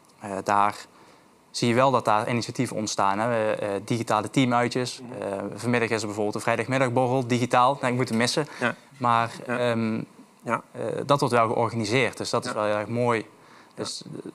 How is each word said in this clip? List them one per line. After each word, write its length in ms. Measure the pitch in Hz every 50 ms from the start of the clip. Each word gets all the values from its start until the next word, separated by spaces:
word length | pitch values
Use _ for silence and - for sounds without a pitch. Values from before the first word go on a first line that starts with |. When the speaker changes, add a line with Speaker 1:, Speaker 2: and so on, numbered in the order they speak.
| - _ _ _
Speaker 1:
eh, 180 | - 104 98 95 98
daar 320 | - 101 101 101 104 104 - - - - - - - - - - _ _ _ _ _
zie 160 | - - - 120
je 60 | 117
wel 180 | 117 131 139
dat 140 | 131 117 -
daar 240 | 113 107 107 117 -
initiatieven 460 | 123 120 107 - 123 - 127 113 -
ontstaan, 440 | 107 107 104 - - 104 98 98 101
hè. 320 | 110 120 120 113 110 107
Eh, 180 | 107 - - 104 101 98 101
digitale 440 | - 127 117 117 - 113 107 104 -
teamuitjes. 720 | - 143 135 123 123 120 120 120 - 123 127 123 - -
Speaker 2:
Mhm. 200 | 127 120 120 101
Speaker 1:
Eh, 160 | 101 101 101 98 101 101 -
vanmiddag 340 | 107 113 120 120 120 117 107
is 100 | 113 107
er 60 | 104
bijvoorbeeld 300 | 104 101 104 104 104 107
een 60 | 113
vrijdagmiddagborrel, 840 | - - 117 113 113 - 131 131 135 123 117 127 131 123 127 135 127 117
digitaal. 500 | 123 117 123 120 - 123 123 127 139 -
Nou, 100 | - 127
ik 60 | 123 123
moet 120 | 127 117
hem 80 | 110 113
missen. 300 | 120 123 - 165 147 - - -
Speaker 2:
Ja. 160 | 131 117 107 - - - - 135
Speaker 1:
Maar, 340 | 127 120 117 117 117 113 - - - -
Speaker 2:
Ja. 100 | 120 120
Speaker 1:
ehm, 440 | 123 120 117 113 113 110 110 113 - - - - - - - _ -
Speaker 2:
Ja. 180 | 120 117 - - -
Speaker 1:
eh, 100 | - 123 123 113 - - -
dat 140 | 127 143 143
wordt 160 | 151 127 120
wel 120 | 123 113 113
georganiseerd, 720 | 120 - 120 110 - 117 110 98 110 135 127 101 - -
dus 120 | 104 -
dat 160 | - 120 110
is 60 | 123
Speaker 2:
Ja. 60 | 117 113
Speaker 1:
wel 80 | 107
heel 100 | 104 104
erg 120 | 104 104 101
mooi. 320 | 117 120 123 120 117 110
Speaker 2:
Ja. 60 | 104 - - - - - - - - - _
Speaker 1:
Dus, 280 | - 110 - - - -
eh, 260 | - - - - - -